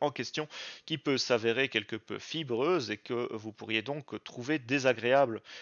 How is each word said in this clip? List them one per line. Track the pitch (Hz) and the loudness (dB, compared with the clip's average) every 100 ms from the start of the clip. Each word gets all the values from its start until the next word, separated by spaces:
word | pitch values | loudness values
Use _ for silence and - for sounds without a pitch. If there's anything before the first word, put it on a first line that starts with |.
en | 147 | -2
question, | 135 120 - 151 - - - | -2 -4 -6 -6 -8 -14 -12
qui | - 156 | -6 -2
peut | 151 131 | 2 2
s'avérer | - 120 113 113 135 | 4 4 4 2 2
quelque | 113 104 110 | 0 -2 -8
peu | - 101 | -8 -10
fibreuse | - 160 143 117 151 180 107 | -6 -6 -2 0 2 2 0
et | 107 | -6
que | - 120 123 | -4 -4 -4
vous | 110 110 | -6 -10
pourriez | - 107 110 | -10 -2 -2
donc | 110 147 - 107 | -2 -6 -8 -12
trouver | - 123 120 156 | -10 -6 -2 -2
désagréable | 117 139 131 107 117 135 131 110 - - | 0 2 4 4 6 6 4 0 -10 -18